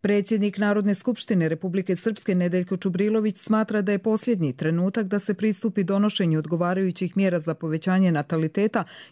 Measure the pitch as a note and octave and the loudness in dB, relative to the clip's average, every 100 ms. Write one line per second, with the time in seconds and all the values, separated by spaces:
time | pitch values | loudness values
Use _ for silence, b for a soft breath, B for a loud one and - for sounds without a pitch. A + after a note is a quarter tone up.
0 | G3 G#3 G3 A3 G#3 G3 G#3 G#3 G3+ G3 | 2 0 0 0 0 0 0 2 0 0
1 | - A3 - G3 D#3+ D#3+ F#3+ F#3 F#3 F3+ | -2 -4 0 0 2 -2 -2 -4 -2 -2
2 | A3 G#3+ - F3+ F3+ F3+ F3+ F#3 F#3+ F3+ | -2 -4 0 0 2 0 -2 -2 -2 0
3 | G#3 A3 G#3+ G3 - A3 G#3+ G#3 G3 G3+ | 0 2 0 -4 0 0 2 0 0 0
4 | A3 G#3+ - G#3+ D3+ B2+ D#3 E3+ F#3 A#3 | 0 0 0 0 0 0 0 2 0 0
5 | F#3+ G3+ - F#3+ A3 G3 A3+ G3+ F3+ G3 | -2 -2 -2 -2 0 0 -2 -2 0 2
6 | G#3 - F3 D#3 D3+ E3+ F3 F#3 F#3+ F3 | 2 2 2 2 0 -2 0 0 -2 -2
7 | F3+ - G3 F3 D#3+ D#3+ D#3+ D#3+ F#3+ F#3 | -4 0 2 0 -2 -4 -4 -2 0 4
8 | F#3+ D3+ C#3+ E3 D#3+ G3 G#3+ G#3+ E3+ B | 4 2 0 -2 0 0 0 0 -6 B
9 | B | B